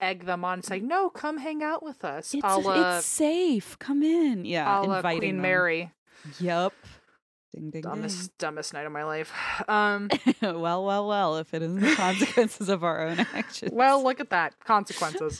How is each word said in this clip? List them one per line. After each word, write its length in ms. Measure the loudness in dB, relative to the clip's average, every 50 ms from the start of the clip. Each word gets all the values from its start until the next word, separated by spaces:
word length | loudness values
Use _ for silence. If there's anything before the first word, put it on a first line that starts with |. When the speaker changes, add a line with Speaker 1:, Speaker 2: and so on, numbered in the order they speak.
Speaker 1:
egg 240 | -4 -4 -4 -4 -4
them 180 | -4 -4 -2 -2
on, 180 | -4 -4 -4 -6
say, 180 | -6 -6 -4
"No, 280 | -2 0 0 0 0 0
come 280 | -2 -4 -6 -6 -6
hang 260 | -6 -6 -6 -6 -4 -4
out 180 | -4 -4 -6
with 220 | -6 -10 -12 -8 -8
us," 300 | -8 -8 -8 -8 -6 -4
Speaker 2:
It's, 100 | 0 2
Speaker 1:
a 140 | 2 2 2
la 380 | 2 4 4 4 4 4 2
Speaker 2:
it's 80 | 0 0
safe. 720 | -2 0 2 2 2 2 2 2 2 0 0 -2 -6 -12 -10
Come 240 | -6 -2 0 2 2
in. 400 | 2 4 4 4 2 2 0 -2
Yeah, 380 | -2 -2 0 2 2 2 2
Speaker 1:
a 20 | 2
la 140 | 2 0
Speaker 2:
inviting 220 | 0 0 0 0 0
Speaker 1:
Queen 160 | -2 -2 -2
Speaker 2:
them. 40 | 0 2
Speaker 1:
Mary. 480 | 2 4 4 4 2 0 0 -4 -6 -12 _ _ _ -20 -20 -20 -16 -8 -4
Speaker 2:
Yep. 340 | -2 0 0 0 0 0 -2 -6 -14 -20 -20 -20 _ _ _ _ _ _ _ _ _ _ -14
Ding, 160 | -12 -12 -10
ding, 100 | -10 -8 -8
Speaker 1:
Dumbest, 360 | -8 -8 -6 -6 -6 -8 -8
Speaker 2:
ding. 100 | -10 -12 -10
Speaker 1:
dumbest 360 | -8 -6 -6 -6 -6 -8 -8 -8
night 120 | -8 -8
of 60 | -8
my 140 | -6 -6 -6
life. 260 | -4 -4 -6 -6 -8 -8 -8 -6 -6 -6 -4 -2 0
Um, 400 | 2 2 4 2 2 0 -2 -2 -2 2 2
Speaker 2:
<laughs> 160 | 2 2 2
Well, 420 | 0 -2 -2 0 0 0 0 0 0
well, 220 | 0 0 0 2
well, 300 | 2 2 2 2 2 2
if 160 | 0 -2 -4 -4
it 80 | -4
isn't 180 | -2 -2 0 2
the 160 | 4 4 4
consequences 720 | 4 4 2 2 2 0 2 4 4 4 4 0 -4 -2
of 160 | 0 0 0 0
our 240 | 0 0 0 -2
own 120 | -2 0 0
<laughs> 140 | -2 -2 -2
actions. 380 | -6 -8 -8 -8 -8 -6 -2
Speaker 1:
Well, 320 | 2 4 6 6 6 6 4
look 160 | 2 0 0
at 100 | -2 0
that. 280 | 2 2 2 0 -2 _ 2
Consequences. 760 | 4 4 4 4 0 -4 -2 -2 -2 -2 -2 -4 -4 0